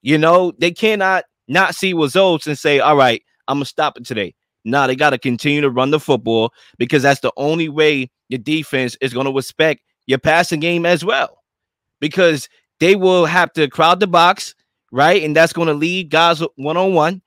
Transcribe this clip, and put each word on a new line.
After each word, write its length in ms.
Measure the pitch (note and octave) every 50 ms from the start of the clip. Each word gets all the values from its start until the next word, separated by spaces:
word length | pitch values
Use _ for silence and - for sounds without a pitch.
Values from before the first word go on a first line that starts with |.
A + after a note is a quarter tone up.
You 160 | _ B2 D3+
know, 360 | D#3 D#3 E3 E3+ F#3 F#3 F3 - _
they 120 | E3 F3
cannot 540 | E3+ - - A3 G#3+ G#3 F#3+ F#3+ F#3+ F3+ - _ _ _ _ -
not 260 | C3+ F3 F#3+ D#3+ E3
see 180 | - - F#3+
results 540 | F3+ E3 D#3 C#3 - F#3 G3 F#3 E3+ D3+ -
and 120 | D3+ D3 -
say, 220 | - D#3 C#3+ C#3
"All 160 | A2+ C#3+ D3+
right, 260 | C#3+ C3+ B2+ A#2 - _ _ _ _ _ -
I'm 80 | C3+
gonna 100 | C#3+ C#3+
stop 320 | - - - D#3 D3 - -
it 80 | A#2+
today." 280 | - B2+ A2 G2 F2 _ _ _ _ _ _ _
Nah, 220 | A2 B2 C#3+ C#3
they 100 | C3 C3
gotta 220 | C3 D3+ D3 C3+ A#2+
continue 420 | - C3 B2 A2+ - D3+ D3 D3
to 80 | D3 C#3
run 220 | A#2+ B2+ C3 C#3
the 100 | D3 D#3
football 540 | - - C#3+ A#2 F#2+ A2+ A2+ A2+ A2 A#2 _ _ _ _ _ _
because 240 | B2 B2 - D3
that's 180 | B2+ C#3 C#3 -
the 120 | - B2+ -
only 320 | - C#3 D3 D#3+ E3+ E3 D#3+
way 420 | C#3+ D3+ D#3 D3+ D3+ C3+ B2+ B2 _ _ _ _
your 80 | A#2+ B2+
defense 580 | G#2 D3+ D#3 D#3+ D3 - - C3 C3 B2 - _
is 100 | C3 C3
gonna 200 | A2+ A#2+ C3+ C3+
respect 500 | C3+ C3+ B2+ - - - D#3 D#3+ D3 _ _ _ _ _ _
your 120 | - C3 C3
passing 420 | - D#3+ D#3 E3+ E3 - F3 D3+
game 260 | D3+ E3+ F3 E3+ E3+
as 180 | E3+ F3+ D#3 E3+
well. 380 | F#3+ A#3 C3+ - - _ _ _ _ _ _ _ _ _ _ _ _ _ _
Because 480 | C#3+ D3+ - F#3 F#3 E3+ D#3+ C#3 - - _ _ _ _ _ _
they 160 | D#3 F3 G3
will 300 | G3+ F#3 F#3 F#3 F3+ E3+
have 260 | D3+ E3+ F3+ F3 E3
to 160 | _ E3 D#3 C3+
crowd 320 | - - D#3+ E3 F3 F3+
the 60 | G#3
box, 480 | F#3+ E3+ E3+ E3 F3+ F#3+ - - - - _ _ _ _ _ _ _
right? 320 | - B2+ C#3+ D#3+ F#3 G3+
And 140 | D#3 D3+ D3
that's 160 | D#3+ E3 E3
gonna 220 | - E3+ E3 E3 D3+
lead 360 | D3 D#3 E3+ F3+ F#3 F3+ D3
guys 320 | D#3 D#3+ E3 E3+ E3+ D3 E3 D3+ _
one-on-one. 680 | - C3+ D3 D#3+ F3 F#3+ F#3+ F#3+ E3 D3+ E3 F#3+ F#3+ _